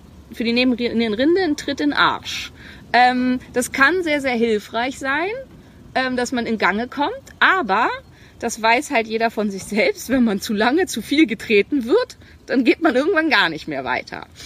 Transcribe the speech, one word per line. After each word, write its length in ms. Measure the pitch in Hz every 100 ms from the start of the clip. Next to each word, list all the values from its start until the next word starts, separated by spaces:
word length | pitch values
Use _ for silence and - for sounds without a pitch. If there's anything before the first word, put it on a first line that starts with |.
| - - -
für 120 | -
die 100 | 233
Nebennierenrinde 880 | 233 254 233 240 226 233 208 277 359
ein 140 | 359 294
Tritt 240 | - 277
in 100 | 294
den 20 |
Arsch. 580 | - 165 110 - - - - - - -
Ähm, 460 | 240 247 254 254 254 -
das 180 | 240 247
kann 300 | - 269 359
sehr, 200 | 330 294
sehr 120 | 269
hilfreich 640 | 247 233 214 - 226 254 277
sein, 320 | 269 285 359 494 523 - - - -
ähm, 220 | 247 262 247
dass 160 | 240
man 160 | 247 233
in 100 | 220
Gange 300 | 196 202 240
kommt, 240 | - 294 523 - -
aber 500 | 269 381 247 196 285 508 - - - -
das 220 | 233 -
weiß 300 | 220 233 -
halt 160 | 254 220
jeder 220 | 220 226
von 220 | 226 214
sich 140 | 196 180
selbst, 440 | 208 214 415 -
wenn 140 | 262
man 180 | 233 196
zu 120 | -
lange 340 | 208 226 302 381
zu 140 | -
viel 260 | - 285 302
getreten 580 | 214 - 208 202 294 226
wird, 320 | 392 494 - - - -
dann 160 | 240
geht 160 | 240 -
man 160 | 339 247
irgendwann 360 | 302 370 320
gar 180 | 226 180
nicht 180 | 156 -
mehr 160 | 139 127
weiter. 420 | 123 - 85 - -